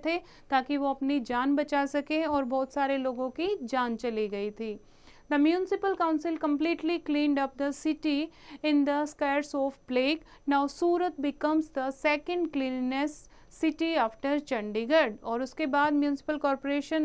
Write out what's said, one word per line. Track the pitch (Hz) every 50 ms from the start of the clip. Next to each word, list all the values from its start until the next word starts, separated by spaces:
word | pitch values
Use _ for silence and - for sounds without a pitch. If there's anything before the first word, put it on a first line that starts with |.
| 294
थे | 311 339 349 - - - - - -
ताकि | 277 262 254 - 285
वो | 277 277 277
अपनी | 269 277 269 269 285 285
जान | 233 - 247 240 254 277 285
बचा | 285 294 294 294 277 277
सकें | 277 - 285 285 - 311 311 330
और | 302 294 277 269
बहुत | 240 262 262 269 262 -
सारे | 285 277 269 277
लोगों | 269 262 262 247 240 254 254
की | 247 311 330 392 415 349 262
जान | 220 262 262 247 240 233
चली | 226 - 240 220 214 214
गई | 202 202 202 202 208
थी। | 208 - 226 220 208 - - - - - - - - - - -
The | 302
municipal | 285 294 311 339 370 370 359 392 392 - 392 381
council | - 349 320 320 302 311 339 330 311
completely | - 302 294 277 311 339 339 330 320 320 349
cleaned | 339 - - 294 294 294 294 285
up | 277 269 269 -
the | - 277 285
city | 277 - - 311 302 311 - 311 285 277 311 330 - - - - 294 - -
in | 302 294 294 277
the | 285 285 294 302
scares | 294 - - 302 277 277 294 294 294 -
of | 285 269 277 262 - _
plague। | - 254 247 262 277 330 320 - - - - -
Now | 277 285 277 277
Surat | 285 - - 339 349 349 339 359 359 - -
becomes | 269 285 285 - 285 302 311 320 311 -
the | - 269 262 269
second | 269 - - 302 294 294 294 - 359 359 339 320
cleanliness | 302 277 262 262 254 254 254 254 262 269 285 302 302 - - - - - - -
city | - - - 320 302 - 330 330 330 302 233
after | 330 330 - - 277 294 294
चंडीगढ़। | 294 - 254 226 208 214 208 220 233 233 311 320 294 240 156 - -
और | 220 233 240
उसके | 262 254 - - 311
बाद | 277 269 285 294 302 294
म्युनिसिपल | 285 285 285 285 277 - - 302
कॉरपोरेशन | 285 - 277 269 269 - 277 285 294 277 - 320 320